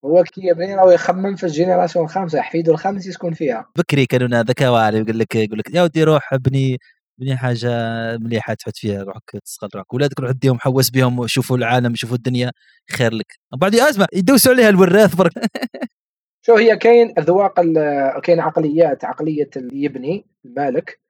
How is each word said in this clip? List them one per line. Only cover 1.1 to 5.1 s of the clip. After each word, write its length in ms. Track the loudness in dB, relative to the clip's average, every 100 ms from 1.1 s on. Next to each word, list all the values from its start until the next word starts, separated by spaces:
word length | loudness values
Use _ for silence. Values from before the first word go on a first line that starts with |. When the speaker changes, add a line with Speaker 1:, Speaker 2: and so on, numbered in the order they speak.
| -2 -4 -4
Speaker 1:
في 80 |
الجينيراسيون 600 | -6 -2 0 2 0 -2
الخامسة، 340 | -2 -4 -4 -4
يحفيدو 340 | -4 -4 0
الخامس 340 | 0 0 -6 -10
يسكن 260 | -10 -8
فيها. 340 | -4 -4 -4 -8 -4
Speaker 2:
بكري 280 | 0 0 2
كانوا 220 | 0 0
نا 140 | 0
ذكاء 300 | 0 0 2
واعر، 220 | 4 2
يقول 240 | 0 -2